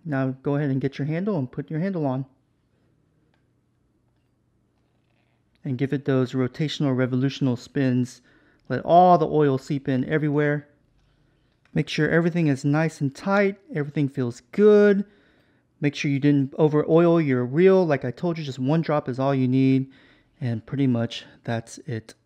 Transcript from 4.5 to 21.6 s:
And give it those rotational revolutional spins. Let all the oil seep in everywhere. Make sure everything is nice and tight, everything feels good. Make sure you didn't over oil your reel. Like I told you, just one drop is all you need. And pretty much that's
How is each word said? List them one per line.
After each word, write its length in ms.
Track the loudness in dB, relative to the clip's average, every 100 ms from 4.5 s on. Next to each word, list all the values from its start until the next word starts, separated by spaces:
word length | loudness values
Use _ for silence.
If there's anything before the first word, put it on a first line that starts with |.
| _ _ _ _ _ _ _ _ _ _ _
And 140 | -8 -4
give 160 | -4
it 100 | -4
those 300 | -2 0 0
rotational 600 | -2 -4 -4 -8 -2 -2
revolutional 640 | 0 -2 -2 -2 -2 -4 -4
spins. 640 | -6 -2 0 0 -2 -8 _ _ _ _ _
Let 160 | -6
all 320 | 4 6 8 6
the 100 | 4
oil 300 | 2 2 0
seep 320 | -4 -6 -2
in 160 | -4
everywhere. 640 | -2 -2 -2 0 0 -2 -8 _ _ _ _ _ _ _ _ _ _
Make 160 | -6 -4
sure 220 | -2 0
everything 380 | 2 0 0 0
is 180 | 0 0
nice 340 | 0 -2 -4
and 140 | -6
tight, 420 | -6 -2 0 0 -4 _
everything 360 | -8 -6 -4 -4
feels 320 | -2 -6 -8 _
good. 540 | 2 6 6 6 2 -2 _ _ _ _ _ _ _
Make 140 | -4
sure 160 | -2 -4
you 100 | 0
didn't 320 | 2 2 0 0
over 260 | 2 2 2
oil 320 | 4 4 4
your 280 | 2 0 0
reel. 400 | 2 4 4 2
Like 180 | 0
I 60 | -4
told 260 | -6 -6 -4
you, 80 |
just 140 | -8 -4
one 240 | -2 0
drop 260 | 0 -4 -4
is 100 | -4
all 160 | -2
you 140 | 0 0
need. 420 | 2 2 2 -2 _ _ _ _ _
And 280 | -8 -8 -8
pretty 200 | -2 0
much 380 | 0 -4 -8 -18 _
that's 340 | -8 -8